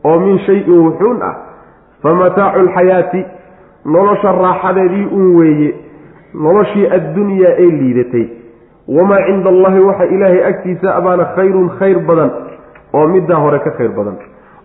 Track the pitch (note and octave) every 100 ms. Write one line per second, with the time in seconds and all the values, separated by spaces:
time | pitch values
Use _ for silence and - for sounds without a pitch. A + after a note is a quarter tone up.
0 | D3 E3 F#3+ F#3+ - G3 E3+ F3 D#3+ D#3
1 | G#3 A#3+ F#2 - - - - _ _ _
2 | C#3+ F3+ F3+ F#3 G3 F#3+ F#3 F#3 F#3 F#3
3 | E3+ F#3+ F#3 - - - _ _ - E3
4 | G3+ G3+ G3+ F#3 F#3 F#3 F#3 F#3 F#3 G3
5 | G3+ G3+ F#3 E3+ D#3+ D3+ D3 - - -
6 | - - _ - D#3 G3+ G3+ G#3 F#3+ F#3
7 | D#3 E3 G3+ F#3+ F3+ E3+ F3 D3+ C3 A#2+
8 | B2 A#2+ A2 - - - _ _ - C#3+
9 | G3 G3 F#3 G3 F#3 F#3 F#3 F#3+ G3 F#3+
10 | F3 F#3+ G3 F3+ F#3 F#3+ F3+ F3 F#3+ F3
11 | F3+ F3+ E3+ F#3 F#3+ F#3+ F3 - G3 F3
12 | D#3+ E3 C#3+ - - - - - _ C#3+
13 | D3+ F#3+ E3 E3 D3 C#3+ D3+ - A#2 G2+
14 | G2+ F#2 - - _ -